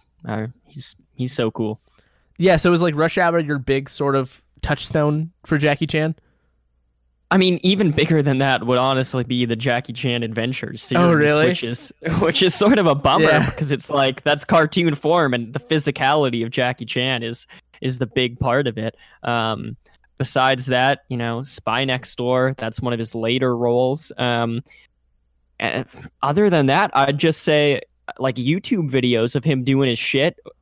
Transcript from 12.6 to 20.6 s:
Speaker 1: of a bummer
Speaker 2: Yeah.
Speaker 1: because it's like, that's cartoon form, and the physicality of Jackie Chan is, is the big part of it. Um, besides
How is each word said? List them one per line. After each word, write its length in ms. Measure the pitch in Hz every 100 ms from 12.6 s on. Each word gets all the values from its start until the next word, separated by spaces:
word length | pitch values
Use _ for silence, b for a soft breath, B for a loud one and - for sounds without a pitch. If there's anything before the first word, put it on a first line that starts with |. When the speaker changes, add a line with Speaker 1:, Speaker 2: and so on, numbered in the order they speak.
| 208 240
Speaker 1:
of 80 | 170
a 80 |
bummer 300 | 143 139 160 156
Speaker 2:
Yeah. 240 | 156 127
Speaker 1:
because 220 | - 147
it's 180 | 135 -
like, 320 | 147 135 127
that's 220 | 151 147
cartoon 500 | - 170 156 180 170
form, 400 | 143 156 175 143
and 180 | 123 113
the 80 | 135
physicality 840 | - 156 147 139 135 151 135 120
of 60 | 113
Jackie 360 | 131 123 131 113
Chan 360 | 127 127 127
is, 240 | 117 117 - B _ b
is 160 | 131 123
the 80 | 123
big 320 | 131 123 120
part 260 | 127 131 135
of 120 | 110
it. 180 | 110 - b b
Um, 540 | - 117 113 107 110 120 b b _ -
besides 480 | 135 139 131 131